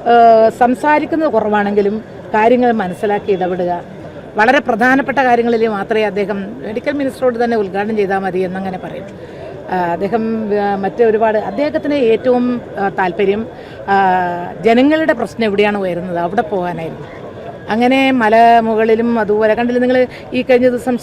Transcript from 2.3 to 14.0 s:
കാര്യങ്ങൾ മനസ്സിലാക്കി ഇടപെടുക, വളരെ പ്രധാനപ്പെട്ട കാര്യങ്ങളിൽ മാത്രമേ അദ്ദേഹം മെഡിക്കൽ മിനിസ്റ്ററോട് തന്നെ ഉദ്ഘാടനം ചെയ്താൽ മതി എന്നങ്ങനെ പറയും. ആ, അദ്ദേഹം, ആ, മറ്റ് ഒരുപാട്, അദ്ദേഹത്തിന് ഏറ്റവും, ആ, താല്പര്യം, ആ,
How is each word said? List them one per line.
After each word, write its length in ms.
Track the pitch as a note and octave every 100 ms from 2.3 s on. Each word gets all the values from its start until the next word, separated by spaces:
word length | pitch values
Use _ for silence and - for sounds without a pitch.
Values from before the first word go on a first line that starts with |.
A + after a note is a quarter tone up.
കാര്യങ്ങൾ 380 | G#3+ A3 B3 B3 A3+
മനസ്സിലാക്കി 500 | F3+ F3 G#3+ G#3 G#3 F#3
ഇടപെടുക, 420 | F3+ F3+ F3 F3 - - - - - G#3
വളരെ 220 | A3+ C#4 B3+
പ്രധാനപ്പെട്ട 500 | A3 B3 C4+ C4+ C4+
കാര്യങ്ങളിൽ 500 | B3+ A#3+ A#3 A3+ A3+
മാത്രമേ 340 | G3+ G3 A3 G#3
അദ്ദേഹം 260 | G3 F#3+ G3+ F#3+ A#3 G3+
മെഡിക്കൽ 260 | A3 D4 D4
മിനിസ്റ്ററോട് 440 | C4+ - B3+ A#3
തന്നെ 120 | A#3 A3+
ഉദ്ഘാടനം 400 | G3 F#3+ G#3 A3
ചെയ്താൽ 220 | F#3+ F#3+
മതി 200 | F#3+ F3+ F#3
എന്നങ്ങനെ 300 | F#3+ F#3+ F3+
പറയും. 300 | E3 D#3+ - - - - - - -
ആ, 60 | F#3 F3
അദ്ദേഹം, 280 | E3+ G3 A3+ A3+ A3+ G#3+ G#3
ആ, 60 | G3+ G3
മറ്റ് 200 | G3 -
ഒരുപാട്, 340 | A#3 G#3 A3 G#3+
അദ്ദേഹത്തിന് 560 | F#3+ G3+ D4+ D#4 D4
ഏറ്റവും, 500 | C#4+ A3+ A3 B3+ B3 B3 A#3+ - -
ആ, 80 | G3 G3+
താല്പര്യം, 480 | F#3 F3+ G3 G#3 A3+ - - - -
ആ, 40 | G3